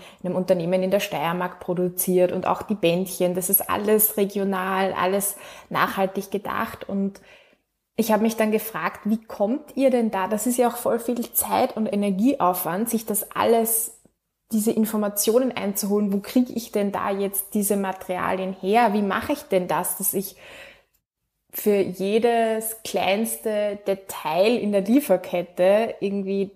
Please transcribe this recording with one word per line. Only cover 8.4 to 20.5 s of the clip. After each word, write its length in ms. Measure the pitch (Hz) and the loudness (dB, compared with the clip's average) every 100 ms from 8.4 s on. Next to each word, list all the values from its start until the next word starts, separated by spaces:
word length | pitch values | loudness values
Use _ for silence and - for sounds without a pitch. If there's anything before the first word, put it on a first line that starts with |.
| 214 | 0
gefragt, 500 | 214 - 156 175 - 208 | 0 -4 -6 -6 -4 -2
wie 180 | 226 | -2
kommt 540 | - - 208 285 - - | -4 -4 -2 -2 -4 0
ihr 140 | 269 | 2
denn 180 | 240 220 | 4 2
da? 160 | 190 190 | 0 -2
Das 200 | 214 247 | -2 0
ist 100 | 247 | 2
ja 100 | 240 | 0
auch 100 | 233 | 0
voll 220 | - 233 | -2 -2
viel 320 | 240 240 233 | -2 -4 -4
Zeit 460 | - - 196 254 220 | -4 0 0 0 -2
und 80 | 214 | -2
Energieaufwand, 1040 | 202 202 190 247 277 180 180 156 185 233 | 0 0 2 2 4 2 0 -2 -4 -2
sich 160 | 220 - | -2 -2
das 260 | 208 - | -4 -4
alles, 680 | - 214 233 226 - - - _ _ _ _ - | 0 4 4 2 -2 -4 -10 _ _ _ _ -4
diese 200 | 220 220 | 0 2
Informationen 800 | 220 214 214 202 202 - 233 262 | 2 0 0 -2 0 2 4 2
einzuholen. 600 | - 196 196 202 208 208 | -2 -4 -2 0 0 2
Wo 80 | 196 | -2
kriege 320 | - 254 247 | 0 2 2
ich 180 | 226 - | -2 -4
denn 200 | 208 202 | -2 0
da 200 | 196 202 | -2 -2
jetzt 420 | 196 196 196 - | -2 -2 -4 -4
diese 240 | 214 196 202 | -2 0 0
Materialien 760 | 190 - - 180 175 190 190 | -2 -6 -6 -4 -2 -2 -4
her? 400 | 190 185 226 233 | -4 2 4 4
Wie 80 | 208 | 2
mache 320 | 202 190 - | 0 0 -2
ich 100 | 285 | -6
denn 240 | - 185 180 | 0 0 0
das, 300 | 156 - - | -2 -2 -4
dass 160 | 190 | -4
ich 220 | 202 190 - - | -4 -6 -10 -20